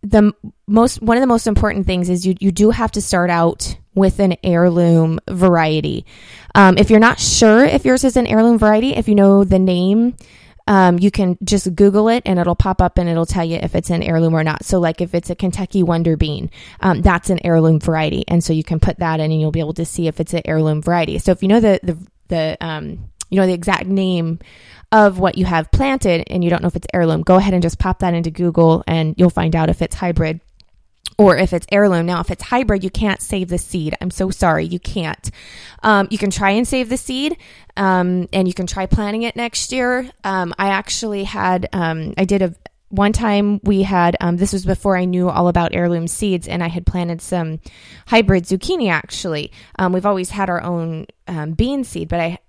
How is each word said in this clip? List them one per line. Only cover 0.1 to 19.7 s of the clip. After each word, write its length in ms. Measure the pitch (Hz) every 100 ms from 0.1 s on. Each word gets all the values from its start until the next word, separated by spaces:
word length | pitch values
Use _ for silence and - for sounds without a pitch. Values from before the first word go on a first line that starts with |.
| 214
m-, 160 | 208 - - _ -
most, 340 | 208 240 -
one 160 | 220 233
of 40 |
the 60 | 262
most 200 | 233 226
important 400 | 208 214 196 185
things 220 | 180 180
is 180 | 180 185
you, 80 | 180
you 120 | 196
do 180 | 175 208
have 220 | 226 220
to 80 | -
start 300 | - 185 175
out 460 | 170 170 - - - -
with 260 | - 190 -
an 160 | 196 175
heirloom 800 | 190 170 180 170 170 165 160 160 -
variety. 800 | 185 185 175 160 156 151 - - - - - -
Um, 240 | 208 190 185
if 120 | 208
you're 100 | 214
not 200 | 226 -
sure 440 | - - 226 220
if 200 | 277 277
yours 200 | 262 254
is 120 | 269 247
an 100 | 240
heirloom 320 | 214 226 233
variety, 360 | 214 214 247
if 140 | - 226
you 60 |
know 300 | 208 196 196
the 140 | 196 190
name, 580 | 185 180 185 208 233 247 - - - _ -
um, 320 | 202 185 175
you 120 | 196
can 260 | - 190 180
just 320 | 185 202 185
Google 340 | 170 202 202 214
it 140 | 233
and 140 | - 185
it'll 160 | 175
pop 260 | 175 202 214
up 160 | 180 -
and 120 | 175
it'll 180 | 165 165
tell 180 | -
you 120 | 165 165
if 180 | -
it's 160 | 175 170
an 120 | 170
heirloom 320 | - 165 165
or 100 | 160
not. 200 | 156 151
So, 140 | - 185
like, 220 | 170 165
if 140 | 175
it's 140 | 175 -
a 60 |
Kentucky 480 | 175 190 175 190 202
Wonder 340 | 170 165 165 156
Bean, 340 | 151 147 160 - - -
um, 220 | 185 175
that's 280 | 185 175 -
an 100 | 180
heirloom 360 | - 165 160 160
variety. 440 | - 160 156 - -
And 140 | 170
so 100 | -
you 100 | 160
can 160 | 156 160
put 220 | - -
that 200 | 170 160
in 120 | 156
and 80 | 160
you'll 100 | 156
be 100 | 165
able 140 | 156